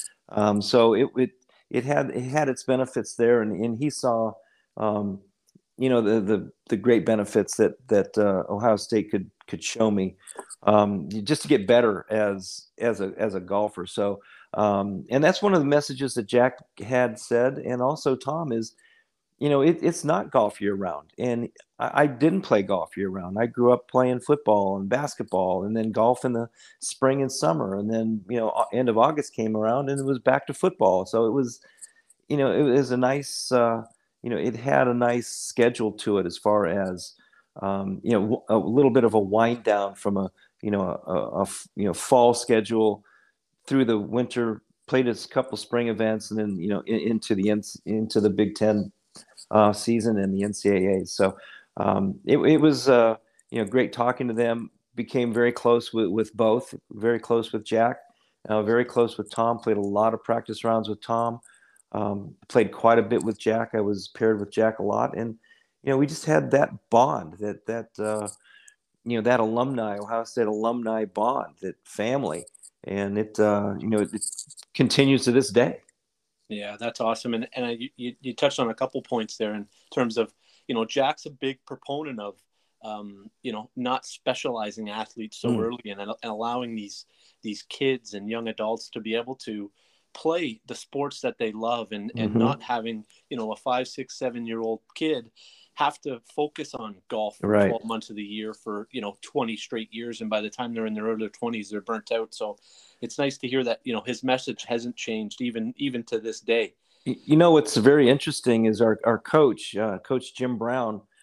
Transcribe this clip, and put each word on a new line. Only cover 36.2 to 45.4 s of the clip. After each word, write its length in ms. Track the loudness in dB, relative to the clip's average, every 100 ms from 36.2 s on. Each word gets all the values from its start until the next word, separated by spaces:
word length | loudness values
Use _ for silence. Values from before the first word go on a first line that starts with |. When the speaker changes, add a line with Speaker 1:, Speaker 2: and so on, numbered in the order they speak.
| 0
Speaker 1:
as 100 | -2
far 300 | 2 2 2
as, 480 | 0 -4 -6 -12 -20 _ _ _ -8
um, 400 | -4 -4 -4 -4
you 100 | 0
know, 80 | 2
w-, 200 | 2 -2 2
a 80 | 0
little 340 | 2 4 6
bit 120 | 6
of 100 | 4
a 60 | 4
wind 440 | 2 2 2 2
down 300 | 0 0 0
from 240 | -4 -2 -2
a, 140 | -2 -8 _ _
you 80 | -4
know, 100 | -2
a, 300 | -2 -6 -4
a, 180 | -4 -2
a 120 | -2
f-, 240 | -4 -6 -14 -6
you 100 | -4
know, 80 |
fall 400 | -4 2 6 6
schedule 720 | 4 2 0 2 2 2 0 _ _ _ _ _ _ -2
through 180 | 2 4
the 140 | 2
winter, 640 | 0 -2 -2 -2 -2 -4 _ _ 0
played 200 | 2 2
a 40 |
s-, 160 | -2 -4
couple 320 | -4